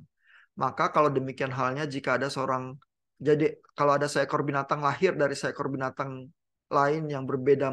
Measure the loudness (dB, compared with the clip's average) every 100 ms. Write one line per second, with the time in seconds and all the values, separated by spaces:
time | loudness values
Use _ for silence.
0 | -18 _ _ _ _ -4 -4 0 2 4
1 | 4 2 -4 -4 -4 -2 -2 -2 -4 -4
2 | 0 0 0 -4 -2 -2 -4 -14 _ _
3 | _ _ 2 4 2 -2 _ 0 2 4
4 | 2 0 0 0 0 -2 -2 0 0 2
5 | 0 2 0 0 -6 -4 -6 -4 -6 -6
6 | -8 -8 -16 _ _ _ _ 2 2 2
7 | -2 -6 -4 -2 4 4 4